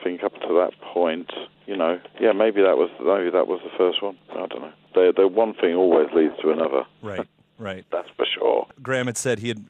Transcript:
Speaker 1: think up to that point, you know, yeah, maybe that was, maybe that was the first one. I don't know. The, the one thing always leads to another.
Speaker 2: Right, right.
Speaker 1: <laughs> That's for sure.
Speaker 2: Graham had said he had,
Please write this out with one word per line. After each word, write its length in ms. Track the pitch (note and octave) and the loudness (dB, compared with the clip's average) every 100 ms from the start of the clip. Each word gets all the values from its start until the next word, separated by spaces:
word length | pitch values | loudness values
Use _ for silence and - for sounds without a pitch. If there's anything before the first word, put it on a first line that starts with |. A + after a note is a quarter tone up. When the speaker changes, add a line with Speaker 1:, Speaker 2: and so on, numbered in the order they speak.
Speaker 1:
think 200 | F#2 F2 | -8 -6
up 100 | G2 - | -8 -6
to 120 | - F2 | -2 0
that 160 | F2+ - | 0 -4
point, 500 | - - F2 E2 F2 - - _ - | -8 -2 -2 -2 -8 -14 -14 _ -10
you 100 | G2 | -4
know, 240 | D#2+ F2 - - | -2 -2 -6 -2
yeah, 120 | - | 0
maybe 300 | F#2+ A2 G2+ | 2 2 4
that 160 | F#2+ D2 | 4 4
was, 120 | F2 - | 0 -2
maybe 300 | C#2 G2 F2 | 0 0 2
that 160 | F2 - | 0 0
was 120 | F2+ | -2
the 120 | E2+ - | -6 0
first 240 | F#2 F2 | 0 0
one. 160 | G2+ F#2 - | -6 -10 -14
I 140 | - F#2 | -10 -10
don't 140 | A#1 | -10
know. 100 | D2+ - _ | -14 -18 _
The, 200 | - F2+ F2 | 2 4 6
the 120 | G2 | 2
one 260 | G2 A2+ G#2 | 4 0 0
thing 180 | F#2 F2 | 0 2
always 320 | F#2 E2 D2 E2 | 4 4 4 2
leads 180 | D#2 - | 2 0
to 100 | D#2 | -2
another. 320 | D#2 D#2 C2+ B1 _ | 0 0 -2 -4 _
Speaker 2:
Right, 260 | G#2+ F#2 - _ _ - | -12 -10 -10 _ _ -16
right. 240 | G#2+ F#2+ - | -12 -12 -10
Speaker 1:
<laughs> 40 | |
That's 160 | E2+ - - | -10 -8 -6
for 100 | B2 | -4
sure. 340 | - A#2 A2+ - - | -2 0 0 -2 -10
Speaker 2:
Graham 260 | B2+ C3 B2+ | -4 -4 -2
had 100 | A2+ | -4
said 220 | C3 A2+ | -2 -2
he 100 | A#2 | -4
had, 160 | A2 G#2 | -8 -10